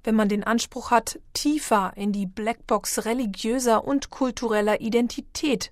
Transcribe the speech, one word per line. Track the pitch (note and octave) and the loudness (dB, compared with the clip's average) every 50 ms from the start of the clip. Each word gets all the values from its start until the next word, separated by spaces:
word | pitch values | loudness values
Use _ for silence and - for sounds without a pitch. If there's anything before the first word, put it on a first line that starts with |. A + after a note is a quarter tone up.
| - | -2
wenn | A#3 A3 | 0 2
man | G#3+ G#3+ | 4 4
den | G3+ G#3 G#3 G3+ | 2 2 0 0
Anspruch | G#3+ A3+ A#3+ - - - B3+ - - | 0 0 0 -2 -4 -8 -8 0 2
hat, | A#3+ A3+ A#3 - - - - - | 2 4 2 2 -6 -12 -12 -10
tiefer | - - - D4 D4+ D4+ - - A3+ G#3 F#3+ F#3 - | -6 -2 0 0 0 0 0 2 2 2 2 0 -4
in | G3+ G3+ G#3 | -4 -2 -2
die | G3+ G3+ G3 | -2 -2 -4
Blackbox | F#3 F#3+ - G#3+ A3 A#3 - - - A#3 G3+ - - - - G3+ | -6 -6 -4 -4 -4 -4 -4 -2 -2 -2 -2 -2 -2 -4 -2 -2
religiöser | G#3+ A#3 C4 B3+ G#3 G3 - - A3 A#3 C4+ B3 A#3+ A3+ G#3 - | -2 -2 -2 -2 -4 -4 -4 -2 -2 0 2 2 4 4 4 2
und | - C#4 C#4 - - | 2 0 0 -2 -4
kultureller | - - C4+ B3+ A#3+ - B3+ A3+ A3 G#3 G#3 G#3+ G#3+ - | -4 -2 -2 -2 -2 -2 -2 0 0 2 2 2 0 0
Identität | - A3+ G#3 A#3 A#3+ A#3 - - - - - - - D4+ B3 F#3 - - | 0 0 2 2 2 0 -2 -8 -12 -12 -8 -4 -2 0 0 0 -2 -6